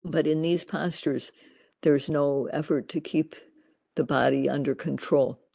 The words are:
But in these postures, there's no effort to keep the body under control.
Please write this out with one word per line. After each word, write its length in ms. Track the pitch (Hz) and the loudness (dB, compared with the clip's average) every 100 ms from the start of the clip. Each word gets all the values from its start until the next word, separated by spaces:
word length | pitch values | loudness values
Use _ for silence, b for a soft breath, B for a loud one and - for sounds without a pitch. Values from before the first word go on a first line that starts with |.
But 220 | 175 160 151 | 0 0 2
in 160 | 156 | 2
these 220 | 165 175 | 2 0
postures, 680 | - - 175 - 156 127 - b b b b b | -2 -2 -2 -2 -2 -2 -6 b b b b b
there's 300 | 156 143 143 | 2 2 2
no 400 | 151 143 139 123 | 0 2 0 -2
effort 380 | 147 156 147 - | -4 0 -2 -2
to 100 | 165 | -8
keep 340 | 151 156 156 - - b b b _ - | -2 -2 -2 -8 -20 b b b _ -4
the 80 | |
body 460 | 127 139 127 135 135 | 0 2 2 2 0
under 240 | 139 143 | 0 -2
control. 680 | 131 - 135 - 147 131 127 _ | -4 -4 -6 2 2 2 -2 _